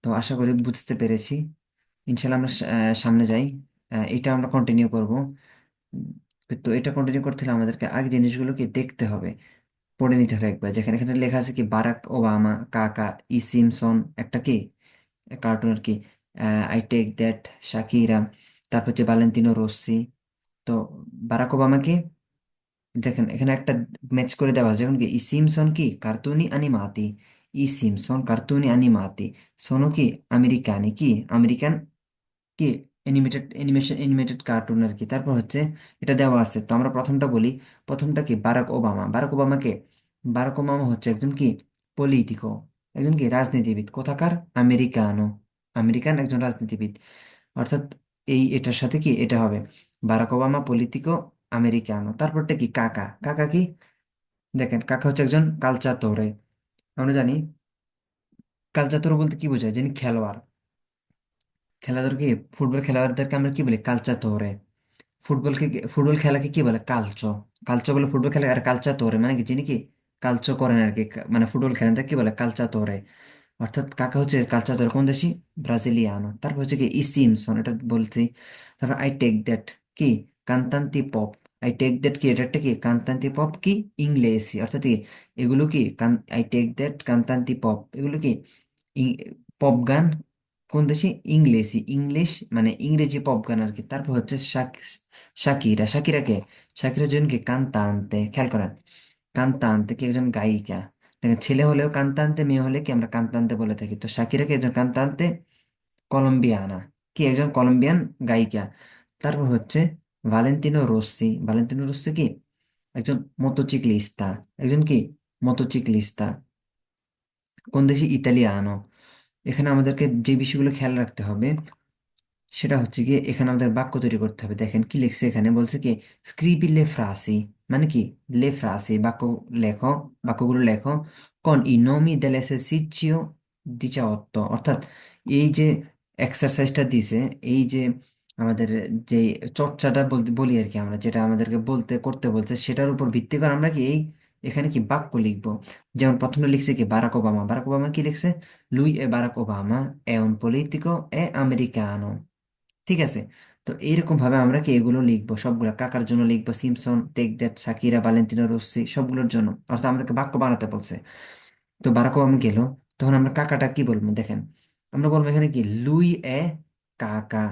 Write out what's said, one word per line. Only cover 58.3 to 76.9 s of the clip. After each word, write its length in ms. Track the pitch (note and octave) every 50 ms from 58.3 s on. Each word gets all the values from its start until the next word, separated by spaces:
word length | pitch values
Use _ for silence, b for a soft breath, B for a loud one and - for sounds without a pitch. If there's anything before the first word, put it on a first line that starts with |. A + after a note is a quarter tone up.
| _ _ _ _ _ _ _ _ _
কালচাতোরে 400 | D#3 C#3+ C3+ D3+ D3 D#3 E3 D#3
বলতে 200 | D3+ D#3 D3+ -
কি 100 | - -
বোঝায়, 260 | D3 C3+ A#2 A2+ A2 G#2+
যিনি 160 | B2 C3+ C#3+
খেলোয়াড়। 500 | C#3 - B2+ B2 A#2 A2+ G#2+ G2+ G2+ - _ _ _ _ _ _ _ _ _ _ _ _ _ _ _ _ _ _ _ _ - _ _ _ _ _ _ _ -
খেলাধুলা 340 | C3 B2+ B2+ C3 C3+ C3+
কি 180 | C3 D3 C#3 A2+ G#2+ - _
ফুটবল 300 | - - C#3+ B2+ B2+ C#3
খেলোয়াড়দেরকে 540 | C3+ - C3 B2+ B2+ B2+ B2 C3 C#3 C3+ D3
আমরা 160 | C#3 C#3 C#3
কি 120 | C#3 - D3
বলি? 140 | B2 A2+
কালচাতোরে। 720 | G#2+ - B2+ B2 A#2 - - B2 A#2+ - A2 G#2 G#2 G#2 G2+ G2+ G2+ _ _ _ b b b b b b b _ _
ফুটবলকে 480 | - - D3 C3 B2 C#3+ C3+ C3+ D#3 C#3+
কি, 100 | - - -
ফুটবল 280 | A2+ - D3 C#3 D3 D3+
খেলাকে 320 | D3+ D3+ D3 C#3 C#3 C#3 D3+
কি 140 | D3 E3 C#3
বলে? 160 | A#2+ A2 A2
কালচো। 500 | A2 - B2+ A#2 G#2+ G2 G2+ - - G#2+ G#2 G#2 - _ _ _ -
কালচো 220 | - B2 A#2+ - - C3+
বলে 140 | C#3 C#3 C3+
ফুটবল 180 | C#3+ C3 B2 C#3+
খেলা, 200 | C3+ C#3 C#3 C3
আর 100 | B2+ B2+
কালচাতোরে 560 | - B2+ B2+ B2 - - - - A#2+ A2+ G#2+
মানে 180 | A2 A#2 B2+ C3+
কি 80 | A#2+ A2+
যিনি 200 | A#2 B2+ C#3 C#3+
কি 240 | - C3+ A2 - _ _ _ _ _ _ _
কালচো 340 | - B2+ A#2+ A#2 - - C3
করেন 220 | C3 C3 A#2+ A#2 A2+ A2
আর 40 | G#2+
কি, 140 | G#2 A2+ G#2+
কা-, 220 | G#2+ - - - -
মানে 160 | A2+ A#2 A2+
ফুটবল 280 | A2 - B2+ C3+ C3 A#2+
খেলেন, 220 | - B2 A2+ A2+
তাকে 120 | A#2+ C3+
কি 80 | C3+ D3+
বলে? 160 | C3 A2+ A2
কালচাতোরে। 640 | G#2+ - A#2+ A#2 A2 - A#2+ A2+ - A2 G#2+ G#2 G2+ G2 G2+ b b b b b b b b b b _
অর্থাৎ 340 | A#2 G#2+ - D3 C3+ C3+ -
কাকা 260 | - B2+ B2 - C#3+
হচ্ছে 260 | C#3 C#3 C#3+ C3 A#2+
কালচাতোরে 440 | A#2 B2 A#2 A2+ - B2+ A#2+ A#2+ A#2
কোন 160 | - C#3 C#3
দেশি? 360 | C3+ C3+ C#3 E3+ F3 E3 - _ _ _ E3
ব্রাজিলিয়ানো। 800 | - - A#2 A#2 - B2+ A#2 A#2 A2+ G#2 G2+ G2+ G2+ G#2 G#2
তারপর 220 | - - D3 D3 C#3
হচ্ছে 160 | C3+ C#3 C#3+
কি 80 | C3+ C3
ই 160 | -